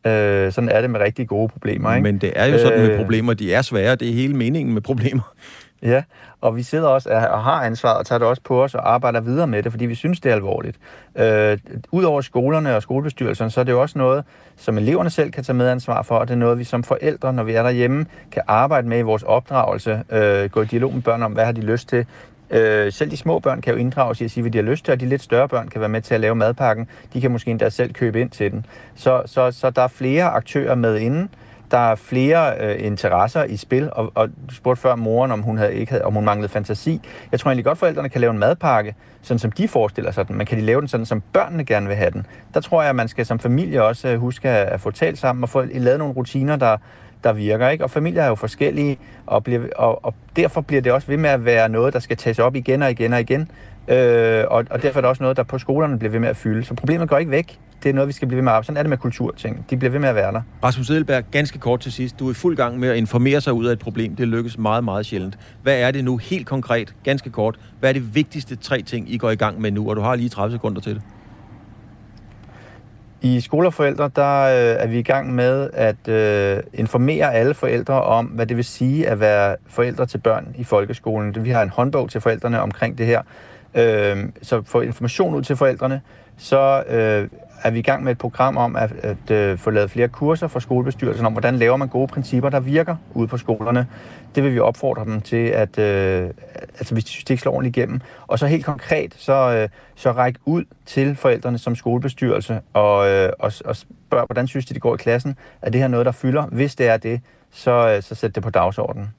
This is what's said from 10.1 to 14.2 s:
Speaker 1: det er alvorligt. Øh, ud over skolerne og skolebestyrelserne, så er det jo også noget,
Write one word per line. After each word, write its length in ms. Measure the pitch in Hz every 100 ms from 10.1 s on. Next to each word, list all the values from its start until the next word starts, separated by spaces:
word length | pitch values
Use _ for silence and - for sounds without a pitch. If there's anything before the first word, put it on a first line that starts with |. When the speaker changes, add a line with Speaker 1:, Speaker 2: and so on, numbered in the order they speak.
| 175
Speaker 1:
det 100 | 131
er 40 | 110
alvorligt. 400 | 98 - - - - - - -
Øh, 400 | 110 107 107 104 - 117 -
ud 120 | 170
over 160 | 180 143
skolerne 560 | 131 123 131 156 151 113
og 60 |
skolebestyrelserne, 680 | - 131 151 131 120 104 113
så 100 | 107
er 40 |
det 80 | 123
jo 80 | 123
også 180 | 143 143
noget, 260 | 131 135